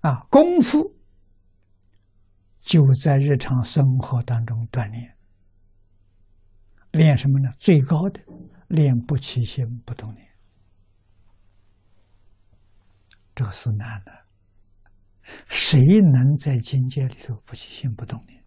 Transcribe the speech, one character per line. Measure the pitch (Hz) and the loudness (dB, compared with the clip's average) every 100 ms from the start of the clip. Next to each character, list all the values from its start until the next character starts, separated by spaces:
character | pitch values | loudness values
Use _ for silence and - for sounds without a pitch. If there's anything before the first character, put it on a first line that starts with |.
| 156 | -2
啊， | 131 - | -4 2
功 | 277 339 349 | 4 6 4
夫 | 233 302 311 - _ _ _ _ _ _ _ _ _ _ _ _ _ _ _ _ | 2 2 -2 -10 _ _ _ _ _ _ _ _ _ _ _ _ _ _ _ _
就 | - 160 135 | 0 4 4
在 | 131 156 139 | 2 2 2
日 | 143 139 | 2 0
常 | - 127 | -2 -4
生 | 113 151 135 131 | -2 0 2 0
活 | - 123 | -2 -6
当 | 117 117 117 | -2 -4 -4
中 | 113 113 | -8 -6
锻 | 127 104 | -8 -8
炼。 | 113 120 _ _ _ _ _ _ _ _ _ _ _ _ _ _ _ _ _ _ | -10 -14 _ _ _ _ _ _ _ _ _ _ _ _ _ _ _ _ _ _
练 | 156 160 131 | 2 4 4
什 | 139 | 0
么 | 139 | 0
呢？ | 135 - | -2 -2
最 | - 156 | 4 4
高 | 131 156 190 | 4 -2 -2
的， | - - - - - _ | -8 -20 -20 -20 -20 _
练 | 160 143 123 | 0 2 0
不 | - 139 | -2 -4
起 | - 127 | -4 -6
心 | 117 - 117 120 | -6 -6 -8 -10
不 | - 123 | -14 -16
动 | 110 | -16
念。 | 107 _ _ _ _ _ _ _ _ _ _ _ _ _ _ _ _ _ _ _ _ _ _ _ _ _ _ _ _ _ _ _ | -18 _ _ _ _ _ _ _ _ _ _ _ _ _ _ _ _ _ _ _ _ _ _ _ _ _ _ _ _ _ _ _
这 | - | -8
个 | 110 | -8
是 | - 113 | -6 -6
难 | 107 117 107 | -6 -8 -14
的， | - - _ _ _ _ _ _ _ _ _ _ - - - | -16 -20 _ _ _ _ _ _ _ _ _ _ -20 -20 -10
谁 | - - 143 135 214 185 | -4 2 4 6 6 6
能 | 127 131 147 | 4 2 0
在 | 147 127 | -2 -4
境 | - 135 127 | -2 -4 -4
界 | 139 131 | -4 -8
里 | - | -8
头 | - 110 | -14 -14
不 | _ - | _ -20
起 | - | -18
心 | - 131 107 | -10 -10 -10
不 | 120 | -12
动 | 113 - | -14 -14
念？ | _ | _